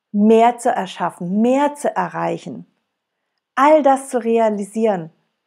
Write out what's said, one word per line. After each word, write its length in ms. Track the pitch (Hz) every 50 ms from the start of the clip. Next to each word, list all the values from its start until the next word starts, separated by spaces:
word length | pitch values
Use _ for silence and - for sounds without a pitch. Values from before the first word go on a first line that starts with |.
| _ _
mehr 460 | - 202 202 220 226 226 226 240 240 240
zu 120 | - 254
erschaffen, 720 | - - 190 180 - - 185 165 - - 180 175 190 208
mehr 340 | 226 247 254 269 294 285 294
zu 200 | - - 220 -
erreichen. 720 | 190 180 165 156 165 170 170 170 165 - 175 - 165 175 _ _ _ _ _ _ _ _ _ _ _ _ _ _ _ _ _ _
All 280 | 247 269 302 311 311
das 260 | 269 277 269 262 269 -
zu 100 | - 240
realisieren, 920 | 220 226 233 226 226 220 214 196 202 190 - 220 226 220 196 175 160 160 - _ _ _ _ _ _